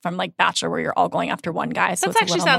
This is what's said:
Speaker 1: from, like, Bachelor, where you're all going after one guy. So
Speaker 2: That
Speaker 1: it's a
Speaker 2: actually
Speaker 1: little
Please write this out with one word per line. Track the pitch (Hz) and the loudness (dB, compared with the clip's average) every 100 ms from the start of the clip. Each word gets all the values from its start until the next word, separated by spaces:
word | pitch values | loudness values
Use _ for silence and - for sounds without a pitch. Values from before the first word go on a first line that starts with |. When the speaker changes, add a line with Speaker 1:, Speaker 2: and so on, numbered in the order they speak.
Speaker 1:
from, | 175 180 | -8 -4
like, | 185 - | -6 0
Bachelor, | 175 175 165 | 0 2 -2
where | 165 | -2
you're | 160 - | -2 0
all | 175 | 2
going | - 170 | 0 -2
after | - 175 | -4 -4
one | 160 160 | -4 -4
guy. | 165 185 185 | 0 0 0
So | 381 | 0
Speaker 2:
That | |
Speaker 1:
it's | 453 | 0
a | |
Speaker 2:
actually | - 339 | 2 2
Speaker 1:
little | 339 | 4